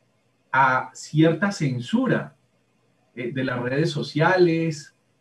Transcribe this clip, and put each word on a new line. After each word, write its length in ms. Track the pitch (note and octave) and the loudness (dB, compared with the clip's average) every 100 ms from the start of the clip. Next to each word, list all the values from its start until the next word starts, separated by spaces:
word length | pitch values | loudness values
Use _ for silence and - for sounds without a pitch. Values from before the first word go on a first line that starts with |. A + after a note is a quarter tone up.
| _ _ _ _ _ | _ _ _ _ _
a 360 | C3 C3+ B2+ - | 2 2 2 -4
cierta 560 | - - D3 E3 D#3 G3+ | -12 -4 4 4 4 -2
censura, 840 | - C#3+ A#2+ - A#3 B3+ - - - _ _ _ _ _ _ _ | -2 -4 -4 -2 -2 0 -2 -4 -16 _ _ _ _ _ _ _
eh, 160 | A#2+ B2+ | -12 -8
de 120 | C3 | -6
las 160 | C3 B2+ | -4 -4
redes 300 | B2 C#3 D#3+ | -4 -2 -2
sociales, 1040 | - - D3 D#3+ F#3 F3 E3 E3 D3+ - _ _ _ | -2 -6 0 2 4 4 4 -2 -6 -12 _ _ _